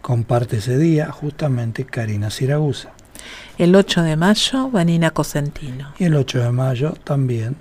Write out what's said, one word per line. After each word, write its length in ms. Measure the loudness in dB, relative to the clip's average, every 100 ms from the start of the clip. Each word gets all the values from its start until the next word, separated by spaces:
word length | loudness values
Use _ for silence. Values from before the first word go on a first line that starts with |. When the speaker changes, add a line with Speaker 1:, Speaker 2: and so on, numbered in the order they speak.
Speaker 1:
Comparte 580 | -2 -2 0 0 0 -4
ese 200 | 0 2
día 320 | 4 2 0
justamente 720 | -6 -8 -4 -2 0 -2 -6
Karina 460 | -6 -6 -4 -2 -4
Siragusa. 600 | -2 0 0 0 -2 -8 -20 -20 -20 -18 -18 -20 0
Speaker 2:
El 160 | 6
ocho 280 | 6 6 2
de 120 | 0 2
mayo, 540 | 2 2 2 -2 0
Vanina 400 | 2 2 2 2
Cosentino. 800 | 0 -4 -2 -4 -8 -12 -12 -14 -2
Speaker 1:
Y 60 |
el 100 | 2
ocho 260 | 2 2 0
de 120 | 0
mayo 420 | 0 0 0 -2 -4
también 540 | -4 -2 0 -2 -4 -8